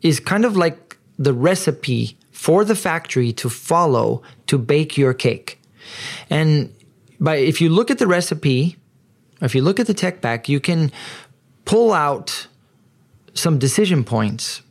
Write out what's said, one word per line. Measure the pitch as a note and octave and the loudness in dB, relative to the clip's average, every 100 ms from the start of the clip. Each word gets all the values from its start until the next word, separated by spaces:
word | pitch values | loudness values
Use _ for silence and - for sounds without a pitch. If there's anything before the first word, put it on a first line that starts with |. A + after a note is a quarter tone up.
is | E3 C#3+ | 0 0
kind | - G3 A#3 | 0 0 2
of | G3+ | 2
like | E3+ - _ - _ _ | 0 -2 _ -20 _ _
the | C#3+ | -2
recipe | B2 D3 F#3 - C#3 - A#2+ A2+ - _ | 2 2 0 -2 -4 -2 -2 -4 -8 _
for | - - E3+ | -8 2 2
the | G#3 | 2
factory | G#3+ F#3+ E3 - - A#2+ | 0 -2 -4 -4 -2 -2
to | A#2 B2 | -2 -6
follow | A#2 - E3 E3+ B2 A2+ B2 - - - | -8 -2 2 2 2 0 -2 -8 -20 -2
to | C#3+ | -2
bake | A#2 D3 D#3 - | 2 0 0 2
your | C3+ | 0
cake. | B2+ B2 G2 - - _ _ - - - - - | 2 -2 -2 -8 -20 _ _ -20 -16 -14 -14 -4
And | D3 D#3 D3+ B2 - _ _ _ _ | 0 2 2 0 -10 _ _ _ _
by, | D#3+ D#3 | 0 2
if | C3+ C#3 | 0 2
you | E3 | 2
look | E3 A#3 | 2 2
at | C4+ | 0
the | A3 | 2
recipe, | F3+ F3 D#3 D3 B2+ D#3+ - _ _ _ _ _ _ | 0 0 -2 0 0 0 -4 _ _ _ _ _ _
if | C#3 | -2
you | C3 | 0
look | C#3+ G3 | 0 0
at | A3+ | 0
the | |
tech | G#3 F#3 F3+ | 0 -2 -4
pack, | B2 A#2 - | -4 -4 -2
you | C#3+ | -2
can | C3+ E3+ D3+ - - - - _ _ _ | 0 0 0 -4 -18 -18 -20 _ _ _
pull | - G#3+ A#3 | 0 2 4
out | F#3 D3 C#3+ - - - _ _ _ _ _ _ _ _ | 2 0 -2 -6 -12 -12 _ _ _ _ _ _ _ _
some | - E3+ D3+ | -4 0 2
decision | C3 - G#3 E3+ | 2 0 2 2
points, | A#2+ A2+ G#2+ G#2 - - _ | 0 -2 -2 -4 -10 -12 _